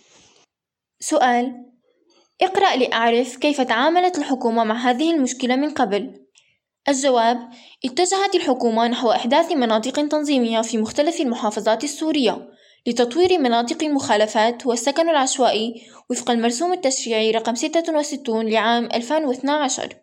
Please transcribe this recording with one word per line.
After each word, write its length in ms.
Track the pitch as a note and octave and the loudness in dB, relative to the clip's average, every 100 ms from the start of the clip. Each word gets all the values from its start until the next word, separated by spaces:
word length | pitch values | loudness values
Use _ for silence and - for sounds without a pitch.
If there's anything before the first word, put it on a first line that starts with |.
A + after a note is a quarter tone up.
| _ _ _ _ _ _ _ _ _ - | _ _ _ _ _ _ _ _ _ -14
سؤال: 540 | - D#4 C4 A#3+ B3 - - _ _ _ _ _ _ - | -2 2 2 2 -2 -6 -18 _ _ _ _ _ _ -2
اقرأ 340 | F#4 F#4+ G4 B3+ | 0 2 2 2
لأعرف 640 | B3 A3+ A#3 A#3 B3 - | 0 2 2 2 0 -2
كيف 240 | D4+ C#4+ | -2 0
تعاملت 560 | B3 A3+ C#4+ F4 F4+ F4+ | 0 2 2 2 2 0
الحكومة 460 | C#4+ C4 A#3 A3+ | -2 -2 0 0
مع 260 | A3 A3+ B3 | 0 0 0
هذه 220 | B3 D#4+ | 0 2
المشكلة 440 | E4 B3+ - A#3+ B3+ | 2 0 -2 -2 0
من 140 | D4 | 0
قبل. 440 | D4 A3+ G3+ B3+ - - _ _ _ _ _ - | 0 0 -2 -4 -12 -20 _ _ _ _ _ -2
الجواب: 480 | C#4 C#4 B3 A3+ B3 A#3+ - - - B3+ | 0 2 2 2 0 -4 -20 -20 -12 -6
اتجهت 500 | C#4+ F4+ F#4+ G4 F#4 | 0 0 2 2 0
الحكومة 520 | E4 B3+ A#3+ A3 A#3 | 0 0 0 2 0
نحو 240 | A#3+ A#3+ | 2 2
إحداث 400 | - A#3 C#4+ E4 | 2 2 2 2
مناطق 560 | D#4+ A#3+ A3 B3+ C4+ D4 | 0 2 0 0 -2 0
تنظيمية 540 | D4+ D4 C#4 A#3 A3+ | 0 0 0 2 0
في 160 | A3+ A3+ | -2 -2
مختلف 440 | A3 - D4 E4+ | -2 -2 0 0
المحافظات 640 | C#4 A#3 G#3+ G#3+ G#3 A3 | -2 -2 -4 -2 0 0
السورية 640 | D4 - D#4 D4+ A3+ F3 - - _ _ - | -2 -6 -2 0 0 -2 -8 -20 _ _ -4
لتطوير 520 | A#3+ A#3+ C4 F#4 F#4 | 0 0 2 2 2
مناطق 440 | B3+ A#3 A#3+ E4 | 2 0 0 -4
المخالفات 840 | D#4 C#4 C4 G#3+ G#3+ A3+ A3 A#3+ C4 | -2 -2 2 2 2 2 0 0 -2
والسكن 440 | A#3+ C#4 C#4 E4 | -2 0 0 2
العشوائي 640 | D#4 C4 - A#3 G3+ A3+ A#3 - - - | 2 2 2 2 2 -2 -8 -16 -16 -8
وفق 220 | A#3+ - | -6 -2
المرسوم 420 | A#3 A#3 A#3+ F4 | 0 0 0 -2
التشريعي 580 | F4+ C#4+ C4 A#3 A3 A3 | 0 -2 -2 -2 0 0
رقم 240 | A3 A3+ A#3 | 0 -2 -4
ستة 420 | D#4 E4 E4+ D#4 | -2 -2 0 -2
وستون 500 | D4 C#4+ - A3 A3+ | -2 -6 -4 -2 0
لعام 380 | A3 G#3+ A#3 A#3+ | 0 2 0 0
ألفين 400 | A3+ A#3 D#4 D4+ | -4 -2 -2 0
واثنى 260 | C4 C4+ | -2 -2
عشر. 440 | D4+ C#4 - - - | -2 -2 -4 -8 -12